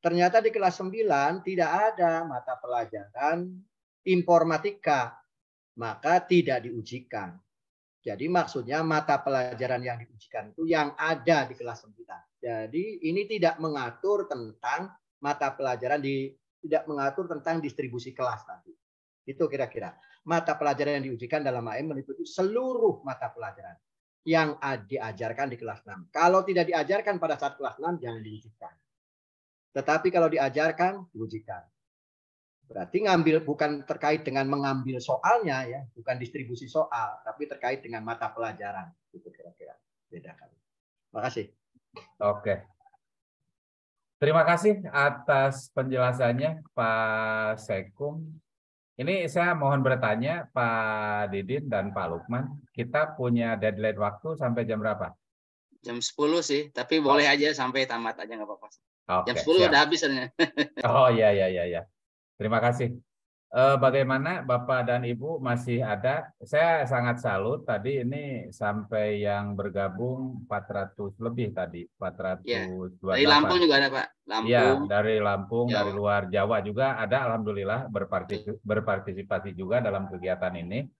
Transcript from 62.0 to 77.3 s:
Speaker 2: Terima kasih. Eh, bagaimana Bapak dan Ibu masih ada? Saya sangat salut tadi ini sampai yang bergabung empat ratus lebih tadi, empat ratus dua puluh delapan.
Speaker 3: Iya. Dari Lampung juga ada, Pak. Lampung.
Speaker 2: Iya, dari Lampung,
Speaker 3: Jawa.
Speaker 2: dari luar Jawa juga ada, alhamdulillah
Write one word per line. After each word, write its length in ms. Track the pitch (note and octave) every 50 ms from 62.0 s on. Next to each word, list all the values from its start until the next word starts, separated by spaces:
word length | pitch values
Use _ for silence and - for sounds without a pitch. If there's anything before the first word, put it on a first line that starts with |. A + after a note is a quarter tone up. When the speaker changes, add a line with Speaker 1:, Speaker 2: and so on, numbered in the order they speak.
| _ _ _ _ _ _ _ _
Speaker 2:
Terima 240 | G#2 G#2+ A2+ A2+
kasih. 320 | A#2 A#2+ A#2+ B2+ B2 A#2+ B2 - _ _ _ _ _ _ _ _ _ _
Eh, 240 | - B2 C3 C3+ C#3
bagaimana 640 | C3 C3+ C3 B2 C#3 C3+ C3 C3 C3+ C#3+ D#3+ F#3 F3
Bapak 480 | C3 C3 B2 B2 - - C3 B2+ A#2+ A#2+
dan 160 | A#2+ B2 B2
Ibu 320 | A#2+ A#2+ A2 C3 D3+ E3
masih 480 | A#2+ C3 B2 A#2+ A#2+ B2 B2 A#2+ A#2 B2
ada? 480 | A2 G#2 G2+ G2 B2+ C#3 D#3+ D#3+ - _ _
Saya 480 | - - - D3+ E3 E3+ E3 D#3 C#3 A#2+
sangat 320 | C3 A#2+ A#2+ A#2+ A#2+ A#2+
salut 480 | - A#2 G2 F#2+ G2 A2+ C3+ D#3+ - -
tadi 320 | A2+ G2+ G2+ C3 C#3+ C3+
ini 480 | A#2+ B2 C#3 D3 D3 C#3+ C3 A#2 - -
sampai 720 | G#2+ - G#2+ G#2 G#2 G#2+ G2+ G2+ A2+ G#2+ G#2+ G#2+ G#2 G#2
yang 320 | G#2 G2+ G2+ G2+ G2+ G2+
bergabung 960 | G2+ F#2+ F#2+ G2+ F2+ G2 G2 F#2+ F2+ F#2+ A#2+ B2+ B2+ C3 C3 B2+ B2 G2+ - -
empat 160 | G#2 G2+ G2 -
ratus 400 | G2+ G2+ G2 F#2+ _ - G#2 G2 G2+ -
lebih 320 | A2+ A#2 A#2 B2 A#2+ G#2
tadi, 320 | - F#2+ F2+ E2+ E2+ E2+ E2+
empat 300 | - _ _ G2 F#2 F2+
ratus 320 | F#2 F#2 F#2+ F#2 F2+ F#2 A#2
dua 160 | A#2+ A2+ G2
puluh 240 | F#2 F#2 F#2 F#2 F#2 -
delapan. 160 | - - F#2+
Speaker 3:
Iya. 0 |
Dari 140 | F#2+ B2+ C#3+ D3+
Lampung 300 | D3+ D3 D#3 - F3+ F3+
juga 140 | F3 D#3+ C#3+
ada, 120 | C#3 C#3 C3+
Pak. 140 | C3 C3 - - _ _ _
Lampung. 240 | F#2+ G#2 A2 A2+ A2+
Speaker 2:
Iya, 160 | B2 A#2+ A#2 B2+ C3+ C#3 G2 G2
dari 280 | G2+ G#2 G#2+ A2 A2 G#2+
Lampung, 460 | G#2 G2+ G2+ G2 G2 G2+ A#2 A#2 A#2+ A#2+
Speaker 3:
Jawa. 80 | A#2
Speaker 2:
dari 160 | G#2 G2+ G2+
luar 300 | G2 G#2 G#2 G#2 G2+ G2+ F#2+ F2+
Jawa 240 | F#2+ G2+ G2 G2+ A2+ G#2+ F#2+
juga 220 | G#2 G#2 A#2 C3+ C3+ C3
ada, 320 | A2 A2 G2 B2 C3+ C3
alhamdulillah 520 | A#2+